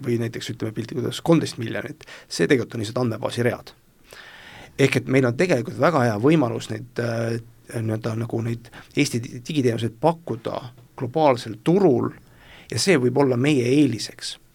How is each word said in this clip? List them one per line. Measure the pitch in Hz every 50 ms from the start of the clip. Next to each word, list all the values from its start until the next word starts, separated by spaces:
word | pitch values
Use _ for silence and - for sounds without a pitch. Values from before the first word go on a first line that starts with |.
| 127
või | 131 120 117
näiteks, | 117 113 117 117 - - 117
ütleme, | 117 - 113 110
piltlikult | - 113 117 - - 117 117
öeldes | 120 - -
kolmteist | - 165 160 113 104 - -
miljonit, | 117 113 113 101 104 110 - - - - - - - -
see | - - 170 -
tegelikult | 151 127 110 - - 117
on | 107
lihtsalt | 104 117 123
andmebaasi | 127 120 107 104 - 107 - 117 120 120
read. | 104 - - - - _ _ _ _ _ _ - - - - - - - - - - - - - - -
Ehk | 139 131 - 127
et | 120 123
meil | 131 135 135 120
on | 120
tegelikult | 123 175 180 170 123 113 135 - 104
väga | 131 165 165 147 123
hea | 120 107 104
võimalus | 110 143 165 165 135 117 117 120 120 -
neid, | 113 110 120 120 - -
äh, | 120 117 117 113 117 117 117 117 117 - - _ _ - -
nii-öelda | 123 113 110 110 110 113 120 113 113
nagu | 117 113 - 117 113
neid | 117 117 113 - - - - - - -
Eesti | - 143 139 - 120 117
di-, | - - 127 117 -
digiteenuseid | 165 147 123 123 113 117 113 113 110 -
pakkuda | - 156 170 165 - - 113 113 - - 101 - - - - - - _ _
globaalsel | - 135 123 127 160 156 147 127 120 - 117 - - - -
turul | 165 196 196 175 127 113 113 113 - - - - - - - - - - - -
ja | - 117
see | - 196 185 143
võib | 123 127 123 143 143
olla | 135 123 120
meie | 123 147 156 135 117 123 131 147
eeliseks. | 151 131 113 - - - - - - - - - _ _ _